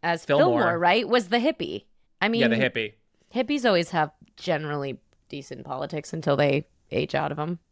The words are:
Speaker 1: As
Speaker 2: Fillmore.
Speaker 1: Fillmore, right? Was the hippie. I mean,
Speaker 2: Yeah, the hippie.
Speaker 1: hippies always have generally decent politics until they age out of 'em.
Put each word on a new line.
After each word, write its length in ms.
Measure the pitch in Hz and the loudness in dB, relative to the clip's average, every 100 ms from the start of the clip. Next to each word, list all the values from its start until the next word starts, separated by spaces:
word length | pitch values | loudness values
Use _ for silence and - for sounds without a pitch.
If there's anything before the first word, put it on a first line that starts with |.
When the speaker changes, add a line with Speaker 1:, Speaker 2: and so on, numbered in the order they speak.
Speaker 1:
As 240 | 165 170 - | -2 -4 2
Speaker 2:
Fillmore. 340 | 143 294 117 | 4 4 4
Speaker 1:
Fillmore, 200 | 170 170 | 2 2
right? 280 | 175 208 240 | 4 4 2
Was 220 | 233 180 | 0 2
the 80 | 240 | 0
hippie. 480 | 262 - 151 95 _ _ _ _ | 0 -2 -6 -8 _ _ _ _
I 80 | 202 | -2
mean, 120 | 226 | 2
Speaker 2:
Yeah, 60 | 123 | 2
the 60 | 113 | 2
hippie. 380 | 131 120 107 _ _ _ _ | 0 -2 -6 _ _ _ _
Speaker 1:
hippies 320 | 240 247 294 240 | -4 -2 0 2
always 260 | 180 165 | 2 2
have 200 | 170 156 _ - - | 0 -2 _ -20 -10
generally 600 | - 156 156 147 139 127 _ _ _ | -4 -2 -2 -4 -4 -8 _ _ _
decent 360 | 143 135 131 131 | -14 -12 -14 -10
politics 480 | 131 143 156 - | -8 -6 -8 -8
until 220 | 165 156 143 | -6 0 2
they 300 | 147 139 - _ _ | 4 2 -2 _ _
age 240 | - - 139 | -4 -2 -2
out 160 | 151 | -4
of 80 | 139 | -4
'em. 200 | 151 175 _ | -6 -6 _